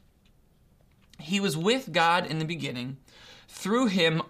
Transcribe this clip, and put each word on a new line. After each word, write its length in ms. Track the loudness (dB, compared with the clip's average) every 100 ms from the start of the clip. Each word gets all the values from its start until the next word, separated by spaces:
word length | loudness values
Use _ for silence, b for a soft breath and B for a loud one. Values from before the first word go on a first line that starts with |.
| _ _ _ _ _ _ _ _ _ _ _ -16
"He 220 | -4 -2
was 160 | 0 0
with 360 | 0 0 0
God 340 | 2 4 2 0
in 120 | -4
the 60 |
beginning. 520 | -4 -6 -6 -6 -8 -12 _ B B B B
Through 400 | -8 -2 2 2
him 340 | 4 4 2